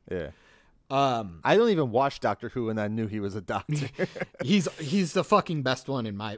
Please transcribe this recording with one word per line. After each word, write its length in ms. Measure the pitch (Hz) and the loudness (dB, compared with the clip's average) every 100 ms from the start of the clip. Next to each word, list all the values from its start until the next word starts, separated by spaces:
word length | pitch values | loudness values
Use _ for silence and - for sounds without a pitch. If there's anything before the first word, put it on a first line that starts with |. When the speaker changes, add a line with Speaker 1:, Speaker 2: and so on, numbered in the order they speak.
| - | -8
Speaker 1:
Yeah. 200 | 90 71 - _ _ _ _ - | -6 -6 -12 _ _ _ _ -4
Speaker 2:
Um, 500 | 135 139 117 98 82 | 0 2 0 -6 -4
Speaker 1:
I 120 | 127 190 | 2 4
don't 140 | 233 | 6
even 220 | 175 131 | 4 2
watch 280 | 113 135 - | 2 2 0
Doctor 300 | 117 101 117 | -2 -2 -4
Who, 200 | 127 110 | -4 -2
and 100 | 110 | 0
I 80 | 104 | 0
knew 200 | 110 110 | -2 -2
he 120 | 104 | -4
was 160 | 101 95 | -4 -6
a 60 | |
doctor. 480 | 90 104 - 147 139 - 185 - | -4 -4 -2 -4 -4 -4 -6 -6
Speaker 2:
<laughs> 280 | 180 - | -10 -6
he's, 240 | 147 202 143 - | 2 2 2 -4
he's 360 | 147 196 175 | -2 0 2
the 100 | 185 | 0
fucking 380 | - 208 180 156 | 4 4 2 -2
best 240 | 127 127 - | -2 -2 -2
one 180 | 135 110 | -4 -4
in 120 | 101 | -6
my, 200 | 107 | -8